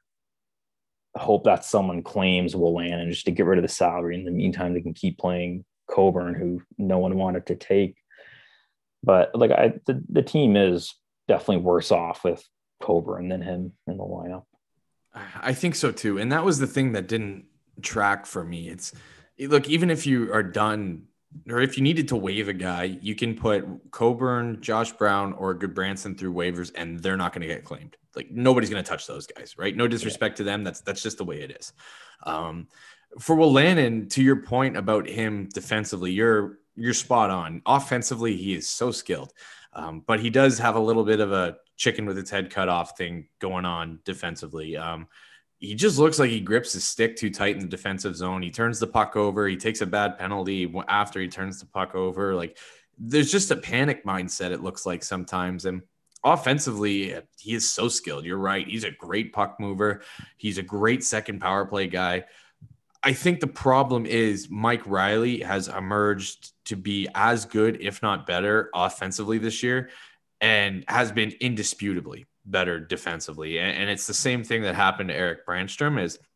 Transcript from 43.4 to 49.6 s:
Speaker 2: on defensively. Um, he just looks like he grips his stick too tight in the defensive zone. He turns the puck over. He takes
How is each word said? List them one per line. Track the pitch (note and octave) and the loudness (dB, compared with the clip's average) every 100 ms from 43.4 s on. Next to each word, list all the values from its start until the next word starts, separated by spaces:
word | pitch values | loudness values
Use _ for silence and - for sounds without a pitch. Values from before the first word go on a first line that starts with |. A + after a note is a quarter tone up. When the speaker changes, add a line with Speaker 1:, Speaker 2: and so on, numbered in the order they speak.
| F#2+ F#2 F2+ | -6 -4 -4
Speaker 2:
on | E2+ E2 D#2+ | -4 -8 -10
defensively. | - F2 F2 D#2 D#2 D#2+ D#2+ D#2 | -10 -8 -8 -8 -10 -10 -8 -8
Um, | E2 E2 - _ - - _ _ | -8 -8 -12 _ -20 -20 _ _
he | G2 G#2+ | -10 0
just | G#3 C#3 | 2 6
looks | D#3 D3+ | 6 6
like | B2+ | 2
he | A2+ | 2
grips | F#2 A#2 - | 0 0 0
his | F#2 | -4
stick | - - A2+ A2+ | -4 0 0 0
too | G#2 | -4
tight | F#2+ G2+ G2 | 0 0 -2
in | |
the | F2+ | -6
defensive | F#2 G2+ F#2+ G2+ E2 | -6 -6 -4 -6 -4
zone. | F#2 F#2 | -4 -4
He | F2 | -6
turns | A2+ A#2 A2 | -2 -2 0
the | A2 | 0
puck | A2+ G#2 G#2+ | 2 2 2
over. | G#2 G2 G2 | 2 2 0
He | |
takes | F#2 | -2